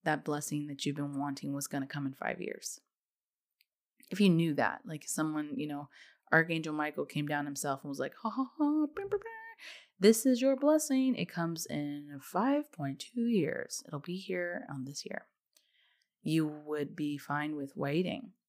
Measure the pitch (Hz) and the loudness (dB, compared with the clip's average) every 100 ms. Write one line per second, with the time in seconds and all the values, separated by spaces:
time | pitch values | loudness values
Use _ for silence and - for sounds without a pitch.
0 | - 151 - 147 - 147 147 139 143 143 | 0 0 0 -4 -2 -4 -4 -4 -4 -2
1 | 143 139 143 139 147 139 - 143 135 147 | -4 -2 -4 -4 -6 -6 -4 -4 -4 -4
2 | 135 135 - - - - - - _ _ | -6 -4 -4 -4 -6 -8 -10 -12 _ _
3 | _ _ _ _ _ _ _ _ _ _ | _ _ _ _ _ _ _ _ _ _
4 | - 185 202 165 165 143 113 - 202 151 | -10 6 8 8 4 4 2 0 -10 -10
5 | - - 156 151 151 135 151 147 143 - | -6 -2 -2 -2 -4 -4 -4 -6 -10 -16
6 | - _ _ 160 165 165 156 151 151 147 | -20 _ _ 6 6 0 0 -2 -2 -2
7 | 147 151 147 147 143 139 143 135 147 139 | -2 -2 0 0 -2 -4 -2 -2 -4 -4
8 | 135 - 220 214 262 - 294 302 294 392 | -4 -4 -6 -2 -4 0 2 2 0 -2
9 | 392 403 453 453 453 453 - - - _ | -2 -2 -4 -12 -14 -16 -18 -18 -20 _
10 | 202 220 269 240 262 269 285 311 302 262 | 6 8 4 4 4 4 4 4 4 2
11 | 262 240 175 180 165 165 - 147 147 147 | 4 2 -2 -2 -2 -4 -4 -4 -4 -6
12 | 147 143 - 196 254 285 294 - 139 131 | -10 -14 -4 0 2 2 -2 -6 -4 -4
13 | - 240 233 220 151 - - - - 147 | -6 -2 2 4 2 -2 -6 -10 -8 -8
14 | 160 185 190 180 175 175 - 135 127 147 | -6 -8 -4 -4 -4 -6 -8 -8 -8 -8
15 | - - - _ _ _ _ _ _ _ | -8 -10 -12 _ _ _ _ _ _ _
16 | _ _ 156 160 151 151 151 151 143 - | _ _ 2 2 2 -2 -4 -2 -2 -2
17 | 147 143 - 147 151 151 139 - 143 156 | -4 -4 -4 -2 -2 -4 -6 -4 0 2
18 | 185 101 - _ | 0 -2 -8 _